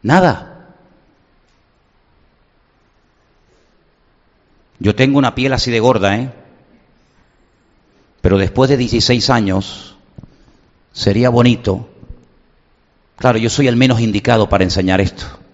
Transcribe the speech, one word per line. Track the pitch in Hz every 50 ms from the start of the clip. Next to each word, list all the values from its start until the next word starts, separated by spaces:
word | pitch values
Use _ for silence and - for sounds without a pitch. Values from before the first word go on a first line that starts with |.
Nada. | - 104 147 190 180 165 107 - - - - - - - - _ _ _ _ _ _ _ _ _ _ _ _ _ _ _ _ _ _ _ _ _ _ _ _ _ _ _ _ _ _ _ _ _ _ _ _ _ _ _ _ _ _ _ _ _ _ _ _ _ _ _ _ _ _ _ _ _ _ _ _ _ _ _ _ _ _ _ _ _ _ _ _ _ _ _ _ _ _ _ _ _
Yo | 92 101 104
tengo | - 131 135 139
una | 143 135 120 -
piel | 131 127 135
así | 131 120 - 127
de | 117 113
gorda, | 107 127 123 107 95 98 101
¿eh? | 113 131 131 117 - - - _ _ _ _ _ _ _ _ _ _ _ _ _ _ _ _ _ _ _ _ _ _ _ _ _ _ _ _ _ _ _ _ _ _
Pero | - 90 95
después | 98 98 92 - 123 131 131
de | 143 123
dieciséis | 127 107 107 117 - - 123 120 - -
años, | 127 117 107 98 95 95 98 - - - - - - _ _ _ _ - - - _ _ _ _ _ _ _ _ _ _ _ _
sería | _ - - 104 98 110 120 127
bonito. | 117 120 127 123 117 - - - 117 113 117 - - - - - - - _ _ _ _ _ _ _ _ _ _ _ _ _ _ _ _ _ _ _
Claro, | - - 127 117 110
yo | 113 117
soy | - - 143 127
el | 120
menos | 120 131 131 127 113
indicado | 117 110 101 104 - 123 117 110 104 -
para | - 95 95
enseñar | 95 90 98 92 92 92 92
esto. | 98 92 - - - - - - - _